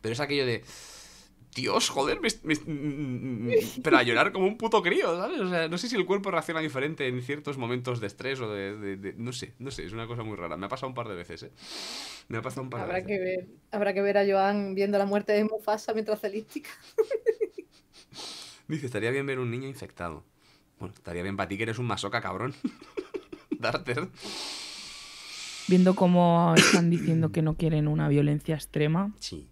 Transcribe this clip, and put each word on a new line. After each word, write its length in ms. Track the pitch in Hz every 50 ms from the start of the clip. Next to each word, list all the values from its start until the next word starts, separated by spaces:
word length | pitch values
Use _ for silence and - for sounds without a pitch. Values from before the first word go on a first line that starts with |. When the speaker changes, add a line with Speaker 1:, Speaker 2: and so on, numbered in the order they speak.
Speaker 1:
pero 120 | - 110 117
es 60 | 123
aquello 260 | 147 139 143 143 131
de, 180 | 123 117 107 - - - - - - - - - - - - - - _ _ - _ -
Dios, 320 | 127 131 104 - 233 -
joder, 320 | - - - - - - -
me, 80 | 330 233 - - -
me, 100 | 151 151
mm, 140 | 147 -
mm, 800 | - 156 143 143 147 139 147 147 131 123 123 123 131 123 107 117
mm, 340 | 120 - 440 - - - 254
pero 160 | - 156 139
a 60 | 131 123
llorar 300 | 117 113 117 156 202 -
como 120 | 196 185
un 120 | 196 220
puto 240 | - 220 220 226 208
crío, 360 | 175 175 175 190 294 196 165
¿sabes? 220 | 175 190 254 370 285
O 100 | 196 180
sea, 200 | 180 170 165 160
no 80 | 170
sé 100 | 175 -
si 80 | 233 254
el 100 | 202 170
cuerpo 240 | 170 196 202 196 196
reacciona 300 | 175 165 156 - 165 160
diferente 480 | 156 151 127 131 135 151 160 - 143
en 140 | 127 123 127
ciertos 360 | 123 131 143 151 147 147 135
momentos 440 | 131 120 117 127 127 123 131 123 117
de 60 | 107
estrés 340 | 98 - - - 131 135 131
o 100 | 120 107
de, 240 | 104 101 98 98 104
de, 200 | 107 104 98 98
de, 160 | 95 98 95 -
no 180 | 98 117 123
sé, 220 | 123 - - - - _
no 120 | 123 135
sé, 140 | 123 - 78
es 80 | 87 110
una 120 | 113 113
cosa 160 | 113 120 120 110
muy 120 | 110 104
rara. 220 | 90 87 82 78
Me 80 | 85 95
ha 40 | 101
pasado 200 | 127 131 135 131
un 60 | 127
par 120 | 120 117
de 80 | 110 98
veces, 280 | 87 87 - 82 - -
¿eh? 80 | - - - - - - - - - - - - - - - -
Me 120 | _ 113 113
ha 20 |
pasado 220 | 113 127 123 143 131
un 60 | 131
par 120 | 123 120
de 20 | -
Speaker 2:
Habrá 80 | - 175
Speaker 1:
veces. 120 | 185 185
Speaker 2:
que 120 | 196 208 190 185
ver, 240 | 185 185 185 180 - - - _ _
habrá 220 | - 208 208 202 190
que 80 | 196
ver 160 | 202 202 202
a 80 | 202 202
Joan 500 | 196 196 190 190 196 202 208 202 196 190
viendo 220 | 196 196 202 202
la 80 | 196 196
muerte 260 | 202 202 208 202 -
de 140 | 208 208 214
Mufasa 480 | 214 220 214 - - 214 214 - - 220
mientras 240 | 220 214 214 214
hace 100 | 214 -
elíptica. 440 | 208 196 220 220 - - 294 - - - - - - -
<laughs> 1700 | - 453 - 539 453 - 453 453 - 453 - _ - - _ _ _ _ _ _ - - _ - - - - - - - - - - _
Speaker 1:
Dice, 200 | - 151 147 139
"Estaría 240 | 120 123 104 107 117
bien 140 | 131 139 139
ver 140 | 139 135 131
un 100 | 127 117
niño 180 | 117 127 135 135
infectado". 540 | 135 - 90 82 _ - 87 85 78 73 - _ _ _ _ _ _ _ _ _ _ _
Bueno, 140 | - 107 104
estaría 300 | - _ 90 85 87 87
bien 140 | 98 98
para 100 | 98 95
ti 80 | 87 98
que 60 | 95 113
eres 160 | 113 113 113
un 60 | 123
masoca, 340 | 117 101 - - 101 - 117
cabrón. 320 | 104 95 92 95 113 143 - - - - - - - - - - -
<laughs> 520 | - - 381 - _ - - - _ - -
Darter. 500 | 113 110 - - - 127 107 139 175 190 - - - - - - - - - - - - - - - - - - - - - - - - - - - - - - -
Speaker 3:
Viendo 280 | - 180 180 180 185 190
cómo 580 | - 190 180 180 175 175 170 170 170 175 170 165
están 340 | 165 160 - - 180 170 170
diciendo 420 | 165 156 143 151 160 160 160 156
que 100 | - 165
no 140 | 160 156 156
quieren 320 | - 170 156 156 151 151
una 200 | 151 151 156 147 147
violencia 460 | 143 147 147 147 147 151 - - 156
extrema, 580 | 143 - - - 147 147 151 160 175 196 208 208 -
Speaker 1:
Sí. 280 | - - 90 78 65 -